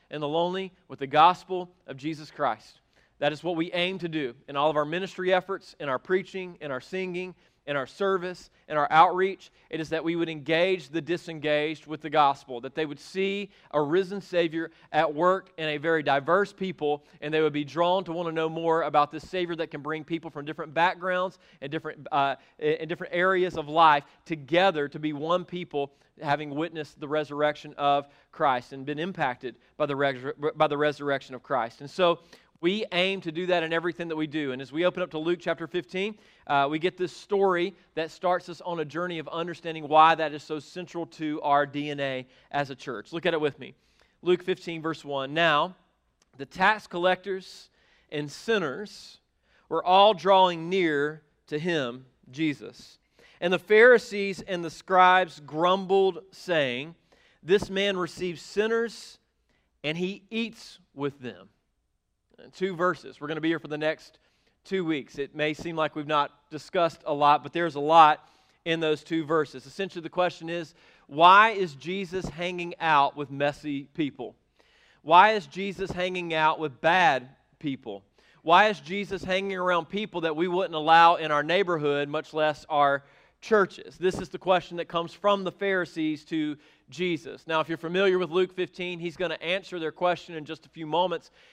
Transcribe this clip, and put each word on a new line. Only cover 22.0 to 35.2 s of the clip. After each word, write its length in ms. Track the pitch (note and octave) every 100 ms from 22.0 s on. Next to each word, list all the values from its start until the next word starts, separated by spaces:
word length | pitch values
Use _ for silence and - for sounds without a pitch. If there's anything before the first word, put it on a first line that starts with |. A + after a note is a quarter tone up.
| C3
uh, 240 | C#3+ C#3 C3 _ -
and 300 | D3+ D#3 D#3+
different 240 | E3+ F3+
areas 440 | F3 F#3 F#3+ F3+ D#3+
of 120 | D3
life 340 | D#3 D#3+ D3 - _ -
together 640 | D#3+ B2+ E3+ G3 D3+ C#3+
to 100 | D#3
be 140 | D#3
one 320 | D3 D#3 F3+ F3
people, 480 | F3+ E3+ D3 C#3 _ _ _
having 280 | D#3 D3 D3+
witnessed 500 | C#3+ E3+ D#3+ D3 -
the 80 | C#3+
resurrection 640 | D3+ D3 D3 D3+ D3 D3+ -
of 320 | C#3+ C#3+ C#3+ _ _
Christ 400 | - D3+ B2+ -
and 120 | C3+ C3+
been 140 | D3
impacted 560 | F3+ F3+ C#3 B2 B2+ A2+ _ -
by 80 | D3
the 100 | C#3
res-, 380 | C#3 B2+ C3+ - D3+ D3+
by 120 | D#3
the 100 | C#3+
resurrection 560 | D3+ C#3+ C#3+ C#3 -
of 100 | B2+
Christ. 360 | - C3+ A#2 -
And 100 | C#3+
so 300 | - F3 E3+ _ - _ _
we 240 | F3 G#3 G#3+
aim 260 | F3 F#3 G3
to 120 | E3
do 140 | D#3 F3+
that 160 | F3
in 100 | D#3+
everything 340 | E3 E3+ E3 E3+
that 80 | D#3
we 100 | D#3
do. 280 | D#3 C#3+
And 80 | B2+
as 100 | C3
we 140 | D3 F3
open 180 | F3+
up 80 | F3
to 60 |
Luke 220 | D#3